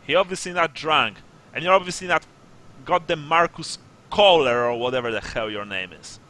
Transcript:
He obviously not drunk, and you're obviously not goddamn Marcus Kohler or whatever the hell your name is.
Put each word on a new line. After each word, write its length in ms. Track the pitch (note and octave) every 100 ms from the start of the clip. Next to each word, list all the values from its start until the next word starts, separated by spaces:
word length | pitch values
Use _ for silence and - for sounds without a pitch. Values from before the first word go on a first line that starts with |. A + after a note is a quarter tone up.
| -
He 80 |
obviously 380 | D#3 F#3+ F#3 F#3
not 220 | F3+ E3
drunk, 440 | - D#3 D3+ A2+ G2 - - -
and 100 | -
you're 120 | E3
obviously 320 | F#3+ F3+ E3+ F#3
not 180 | D#3+ - _ - - - -
goddamn 420 | C3+ F3 E3 E3+ D3
Marcus 520 | E3 E3+ - D#3+ - - _ -
Kohler 540 | - G3+ F3 C3 A#2+
or 140 | A#2+ A#2+
whatever 320 | B2 B2+ A#2+
the 100 | G#2+
hell 300 | - B2 A2
your 160 | G#2+ G#2
name 260 | G2 F#2
is. 260 | D#2 - -